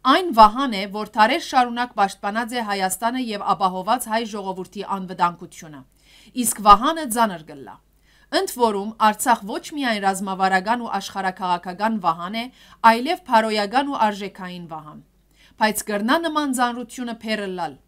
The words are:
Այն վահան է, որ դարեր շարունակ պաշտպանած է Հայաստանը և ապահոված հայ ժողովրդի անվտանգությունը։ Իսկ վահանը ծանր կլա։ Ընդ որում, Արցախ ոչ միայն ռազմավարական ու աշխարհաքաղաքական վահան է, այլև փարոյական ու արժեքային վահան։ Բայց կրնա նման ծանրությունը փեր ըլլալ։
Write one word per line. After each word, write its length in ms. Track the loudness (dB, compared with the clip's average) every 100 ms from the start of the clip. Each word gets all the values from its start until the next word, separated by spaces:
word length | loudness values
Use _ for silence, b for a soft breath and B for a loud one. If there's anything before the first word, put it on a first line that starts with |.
| 4
Այն 220 | 2 2 8
վահան 360 | 8 8 -2 -2
է, 20 | -6
որ 140 | -6 -6
դարեր 300 | 2 4 4
շարունակ 520 | 0 2 2 -2 -6 0
պաշտպանած 540 | 0 0 -4 -4 -4
է 80 | -4 -4
Հայաստանը 560 | -2 -2 -2 -4 -4 -6
և 140 | -4 -2
ապահոված 520 | 0 0 -2 -2 -2 0
հայ 140 | -4 -4
ժողովրդի 520 | -6 -6 -8 -10 -12 -8 -6
անվտանգությունը։ 840 | -8 0 0 0 -18 -18 -18 -20 -20 b b b b -4
Իսկ 180 | -2 2
վահանը 440 | 6 8 6 -2 -4 0
ծանր 260 | 0 -2 -14
կլա։ 260 | -18 -18 -20 _ _ b b b -2
Ընդ 140 | -2 2
որում, 320 | 2 2 -6 2 2
Արցախ 360 | 2 2 0 0
ոչ 140 | -8 -8
միայն 240 | -4 -2 0 0
ռազմավարական 760 | 0 -4 0 2 2 2 -2 -2
ու 60 | -6
աշխարհաքաղաքական 1000 | -6 -4 -4 -4 -2 -2 -4 -4 -2 0
վահան 320 | 0 -2 -6 -8
է, 60 | -10 B B B 4
այլև 340 | 4 0 -4 2
փարոյական 640 | 2 2 0 0 0 -2
ու 80 | 0 0
արժեքային 600 | 0 -10 -10 -12 -12 -12
վահան։ 300 | -14 -14 -20 _ _ _ b b _
Բայց 220 | 0 0 -4
կրնա 260 | -2 0 0 2
նման 280 | -2 -2 0
ծանրությունը 540 | -2 -2 -10 -10 -10 -8
փեր 180 | -6 -4 -4
ըլլալ։ 280 | -6 -8 -10